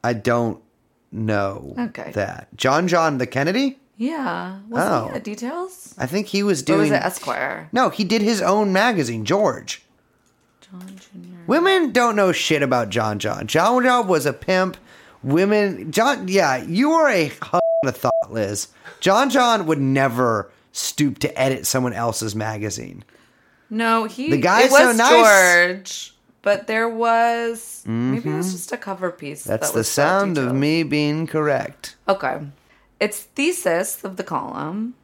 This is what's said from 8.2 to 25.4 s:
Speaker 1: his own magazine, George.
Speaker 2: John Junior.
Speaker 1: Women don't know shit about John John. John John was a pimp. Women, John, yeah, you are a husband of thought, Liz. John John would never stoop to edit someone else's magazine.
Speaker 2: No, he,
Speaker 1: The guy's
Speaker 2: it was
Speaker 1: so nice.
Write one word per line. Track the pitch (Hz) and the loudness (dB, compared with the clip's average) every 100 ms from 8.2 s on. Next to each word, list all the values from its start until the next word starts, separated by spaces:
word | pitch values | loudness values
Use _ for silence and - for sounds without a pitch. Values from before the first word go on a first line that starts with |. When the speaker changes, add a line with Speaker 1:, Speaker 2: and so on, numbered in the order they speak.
Speaker 1:
his | 208 220 | 0 0
own | 175 202 208 | 2 2 2
magazine, | 190 226 208 123 113 | 2 2 0 -2 -4
George. | 107 185 202 107 - - _ _ _ _ _ _ _ _ | -2 2 2 -2 -10 -14 _ _ _ _ _ _ _ _
Speaker 2:
John | _ 185 185 190 - | _ -20 -20 -20 -20
Junior. | 185 175 180 170 | -20 -20 -16 0
Speaker 1:
Women | 277 370 381 302 | 2 4 2 2
don't | 247 240 214 | 2 2 4
know | 190 | 2
shit | 165 - 156 | 2 0 2
about | 139 123 113 | 2 2 0
John | 110 110 104 | 0 0 -2
John. | 107 101 110 | -4 -4 -2
John | 156 190 247 | 2 4 4
John | 247 247 202 | 2 2 2
was | 170 143 | 0 0
a | |
pimp. | 131 - 185 185 - _ - - - | -4 0 0 0 -4 _ -20 -20 -12
Women, | 123 151 196 214 202 156 120 | 0 2 4 2 2 -2 -4
John, | 170 233 247 185 | 0 0 0 0
yeah, | 190 156 131 | 2 2 0
you | - 175 285 | -2 0 2
are | 320 302 | 4 4
a | 202 151 | 2 0
husband | - - 175 165 - 135 | -4 -2 0 2 0 -2
of | 120 | 0
thought, | 123 113 101 | -2 0 -4
Liz. | 113 101 104 - _ - - | -4 -4 -4 -10 _ -20 -4
John | 185 196 269 | 2 4 4
John | 247 247 226 165 | 2 2 2 0
would | 156 | 0
never | 135 135 135 117 127 110 95 _ _ | 2 2 2 2 0 0 -4 _ _
stoop | - - - 147 113 | -10 -8 -2 -2 0
to | - - | -6 0
edit | 131 135 - | -2 0 -2
someone | 135 127 | -2 -2
else's | 104 117 107 113 104 | -2 -4 -4 -6 -6
magazine. | 107 107 107 - - - - _ _ _ _ _ _ | -6 -6 -6 -8 -12 -16 -20 _ _ _ _ _ _
Speaker 2:
No, | 220 233 226 | -4 0 0
he, | 220 226 285 | 0 -6 -2
Speaker 1:
The | 143 | 0
guy's | 180 208 254 | 2 4 6
Speaker 2:
it | |
was | 277 | 8
Speaker 1:
so | 254 226 | 6 6
nice. | 240 240 226 202 | 6 8 8 8